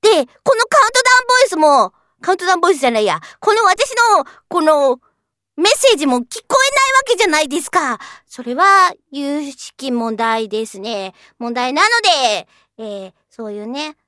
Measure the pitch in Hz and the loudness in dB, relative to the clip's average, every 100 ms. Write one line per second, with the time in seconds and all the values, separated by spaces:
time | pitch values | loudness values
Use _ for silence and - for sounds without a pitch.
0 | 440 370 254 _ - 466 480 622 523 508 | 4 2 0 _ -2 0 2 2 2 2
1 | 508 494 494 494 539 330 311 277 190 _ | 4 2 4 2 2 2 4 4 2 _
2 | _ _ - 370 370 359 349 320 254 226 | _ _ -4 -2 0 0 2 2 0 0
3 | 208 160 - - - 440 415 370 508 480 | -2 -2 -8 -6 0 2 2 2 -2 0
4 | 466 403 - - _ - 311 302 277 254 | 2 2 0 -14 _ -2 2 2 2 -2
5 | _ _ _ _ _ - 370 554 539 370 | _ _ _ _ _ -2 0 2 2 2
6 | 285 247 240 - _ 523 539 554 539 539 | 0 -2 -4 -14 _ 0 0 0 2 0
7 | 539 370 415 302 311 285 - 359 285 220 | 0 0 0 0 -2 -6 -4 -4 -4 -8
8 | - - _ - 240 247 381 392 359 - | -12 -20 _ -16 -10 0 2 4 2 -2
9 | _ 277 277 285 285 277 - _ 262 240 | _ -8 -6 -6 -8 -14 -20 _ -6 -4
10 | 226 220 226 226 220 208 220 196 208 214 | -4 -4 -2 -2 -4 -8 -8 -10 -10 -10
11 | 190 _ _ _ 240 240 254 285 415 480 | -10 _ _ _ -8 -4 -2 0 0 2
12 | 427 311 247 202 - _ _ _ 220 202 | 0 0 0 -2 -8 _ _ _ -14 -12
13 | 190 _ _ - 220 208 214 269 302 302 | -14 _ _ -16 -14 -12 -10 -10 -10 -14